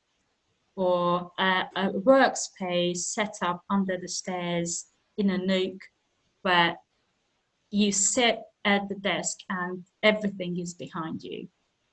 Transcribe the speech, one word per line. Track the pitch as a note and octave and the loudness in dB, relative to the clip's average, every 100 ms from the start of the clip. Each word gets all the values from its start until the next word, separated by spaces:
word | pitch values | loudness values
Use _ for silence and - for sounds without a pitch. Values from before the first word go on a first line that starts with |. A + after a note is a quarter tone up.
| _ _ _ _ _ _ _ - | _ _ _ _ _ _ _ -2
Or, | F3+ F3+ F3 F3 F3+ - | 2 2 2 0 -2 -2
uh, | F#3+ F#3 - - | 2 2 0 -2
a | F#3+ | -2
workspace | G3+ G3 C4+ B3+ - - - F#3+ F3+ F3 F3 | 2 6 6 6 2 -8 -6 -2 0 0 -2
set | - - G#3 - | -4 -4 -4 -4
up | F3+ F3 - | -4 -4 -2
under | G3+ F#3+ F#3 | 0 0 -2
the | F3+ | -6
stairs | - - F3+ F3 F3 E3+ E3+ - _ _ - | -10 -6 -6 -2 -2 -2 -6 -10 _ _ -2
in | G3 | 0
a | F#3 | 0
nook | F#3 F#3+ F#3+ F#3+ - _ _ _ _ _ | 0 0 0 -6 -16 _ _ _ _ _
where | G3 F3+ E3+ - _ _ _ _ _ _ _ _ _ | 2 4 4 0 _ _ _ _ _ _ _ _ _
you | G#3 G#3 | 0 2
sit | G3 - - A#3 - - _ G#3 | 2 0 2 2 0 -6 _ 0
at | G3 G3 | 0 0
the | G3 | -4
desk | G3 E3 E3+ - - | -2 -2 -4 -8 -8
and | F#3+ F3+ F#3 F3+ _ | -6 -6 -8 -12 _
everything | G#3+ G#3 G#3 - F3 F3 | 2 2 0 -4 -4 -4
is | F3 | -6
behind | - E3+ E3+ D#3+ - | -10 -10 -8 -6 -8
you? | - - - _ _ _ _ | -10 -12 -14 _ _ _ _